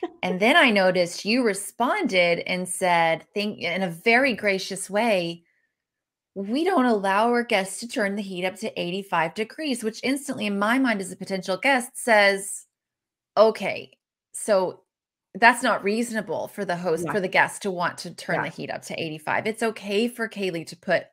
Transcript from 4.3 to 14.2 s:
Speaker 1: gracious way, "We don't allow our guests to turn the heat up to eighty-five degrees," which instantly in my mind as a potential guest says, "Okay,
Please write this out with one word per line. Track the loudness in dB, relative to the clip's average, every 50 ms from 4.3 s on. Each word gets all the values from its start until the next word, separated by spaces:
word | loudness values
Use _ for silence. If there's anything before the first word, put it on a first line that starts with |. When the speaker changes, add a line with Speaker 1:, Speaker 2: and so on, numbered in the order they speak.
| 0
Speaker 1:
gracious | 0 0 0 0 0 -2 -6 -8 -8 -8 -4
way, | -2 0 2 2 2 2 0 -2 -6 -10 _ _ _ _ _ _ _ _ _ _ _ _ _ _ _ _ _ _ _
"We | -10 -6 -2 -2 0 2
don't | 2 2 4 4
allow | 4 2 2 2 2 2 4 4 4
our | 2 0
guests | 0 2 0 0 0 -2 -6 -10
to | -10
turn | -8 -4 -2 -2 -2 -2
the | -4
heat | -6 -6 -6 -4 -4
up | -4 -4
to | -4 -8 -8 -6
eighty-five | -4 -4 -4 -4 -6 -6 -2 0 0 0 0 -2
degrees," | -6 -8 -8 -8 -8 -4 -4 -4 -2
which | -4 -6 -6 -4 -4
instantly | -2 -2 -2 -4 -8 -6 -4 -4
in | -4 0 0
my | 2 2 2
mind | 2 2 0 0 -2
as | -4 -8 -10
a |
potential | -12 -8 -6 -6 -6 -2 -4 -4
guest | 0 2 2 2 2 0 -4 -10
says, | -6 2 4 6 6 6 6 4 2 -4 -8 -12 -12 -14 _ _ _ _ _ _ _ _ _ _ _ _ _ _
"Okay, | 6 6 6 6 2 -4 -6 -6 -6 -10 -14 _ _ _ _ _ _